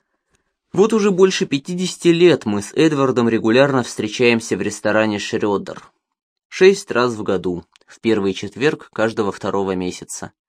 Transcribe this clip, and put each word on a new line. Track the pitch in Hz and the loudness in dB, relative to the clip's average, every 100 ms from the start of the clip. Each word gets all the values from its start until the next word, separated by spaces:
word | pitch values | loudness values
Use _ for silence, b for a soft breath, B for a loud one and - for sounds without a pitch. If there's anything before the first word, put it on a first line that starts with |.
| _ _ _ _ _ _ _ | _ _ _ _ _ _ _
Вот | 165 214 | 0 2
уже | 226 208 | 2 2
больше | 180 190 - 185 | 4 4 2 -2
пятидесяти | 143 - 180 185 - 175 | -4 -4 -6 -6 -2 2
лет | 165 175 139 - | 4 6 4 0
мы | 104 | -4
с | 101 | -4
Эдвардом | - 156 147 135 120 117 | 0 2 2 0 2 2
регулярно | 113 110 117 139 135 | 2 2 4 4 2
встречаемся | 117 - 107 - 120 117 - 101 | -2 -6 -6 0 2 2 0 -4
в | |
ресторане | 95 98 107 104 110 104 | -4 -4 -2 0 0 -2
"Шредер". | - 113 107 98 92 - - _ _ _ _ _ _ | -4 -4 -2 -2 -4 -16 -18 _ _ _ _ _ _
Шесть | - 185 196 - | 4 4 4 0
раз | 117 123 | -2 0
в | 110 | -2
году, | 107 95 90 85 - _ _ | -2 -2 -2 -6 -10 _ _
в | - | -6
первый | 113 110 98 | 0 0 0
четверг | 92 101 98 139 156 - | -4 -8 -4 -2 -2 -8
каждого | - 110 110 104 | -4 -2 -2 -4
второго | - 104 98 95 | -4 -4 -4 -2
месяца. | 92 90 85 - - - _ | -4 -4 -8 -12 -14 -16 _